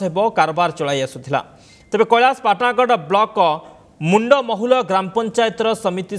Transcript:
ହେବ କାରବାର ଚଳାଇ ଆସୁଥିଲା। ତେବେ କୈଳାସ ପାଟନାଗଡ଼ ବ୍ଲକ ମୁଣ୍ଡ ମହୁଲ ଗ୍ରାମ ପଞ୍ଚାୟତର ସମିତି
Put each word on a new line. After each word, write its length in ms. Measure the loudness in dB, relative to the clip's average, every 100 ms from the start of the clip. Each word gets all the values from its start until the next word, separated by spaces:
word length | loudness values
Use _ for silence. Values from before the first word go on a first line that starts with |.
| -4
ହେବ 120 | -2 -2 2
କାରବାର 320 | 0 2 -2 -2
ଚଳାଇ 220 | -2 -2 -4
ଆସୁଥିଲା। 340 | -8 -4 -4 -4 -20 -20 -20 -6
ତେବେ 140 | 0 2
କୈଳାସ 240 | 4 2 0 -2
ପାଟନାଗଡ଼ 480 | 0 0 0 2 0 0
ବ୍ଲକ 260 | 0 0 2 0 0 -8 -20 _ -6
ମୁଣ୍ଡ 320 | 0 2 4 2 2
ମହୁଲ 260 | -4 0 0 2
ଗ୍ରାମ 200 | -2 0
ପଞ୍ଚାୟତର 580 | -4 -2 0 -2 0 -2
ସମିତି 420 | -2 -4 -4 -8